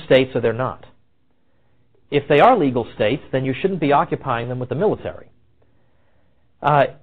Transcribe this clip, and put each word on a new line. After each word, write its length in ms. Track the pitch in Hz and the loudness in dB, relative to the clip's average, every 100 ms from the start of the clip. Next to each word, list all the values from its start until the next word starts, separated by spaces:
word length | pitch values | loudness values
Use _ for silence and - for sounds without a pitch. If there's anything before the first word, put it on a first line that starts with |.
states 260 | - 131 131 | 2 2 2
or 60 | 127 | -2
they're 120 | 117 | -2
not. 320 | 113 127 87 - _ _ _ _ _ _ _ _ _ _ _ - | -2 -6 -8 -18 _ _ _ _ _ _ _ _ _ _ _ -4
If 200 | 143 139 | -4 2
they 100 | 147 | 4
are 180 | 208 247 | 6 4
legal 300 | 143 123 110 | 2 -2 -4
states, 300 | - 107 139 - | -2 -2 -2 -4
then 120 | 131 | -4
you 80 | 135 | -4
shouldn't 280 | 127 190 185 | -4 -4 -2
be 100 | 147 | 0
occupying 580 | 143 170 151 139 117 120 | 0 0 -4 -4 -6 -4
them 120 | 127 | -8
with 80 | 120 | -6
the 80 | 127 | -2
military. 500 | 208 131 98 - - _ _ _ _ _ _ _ _ _ _ _ _ _ | -2 -2 -6 -14 -18 _ _ _ _ _ _ _ _ _ _ _ _ _
Uh, 220 | 143 147 - - | 2 2 2 -2